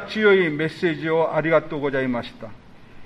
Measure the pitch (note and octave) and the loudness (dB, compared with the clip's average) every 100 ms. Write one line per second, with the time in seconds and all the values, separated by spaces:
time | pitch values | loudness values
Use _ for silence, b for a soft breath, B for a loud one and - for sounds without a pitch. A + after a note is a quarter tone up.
0 | G#3+ G#3+ G#3+ F#3+ F3 D3 D#3+ - F3 D3 | 6 2 4 6 4 0 -4 -2 -2 -2
1 | D#3+ D#3+ D#3+ D#3 D#3 D#3+ D#3 D#3 C#3 C3+ | 0 0 0 0 2 2 2 -4 -2 -2
2 | C3 A#2+ A2 - G#2+ - - B B B | -2 -4 -6 -14 -16 -18 -20 B B B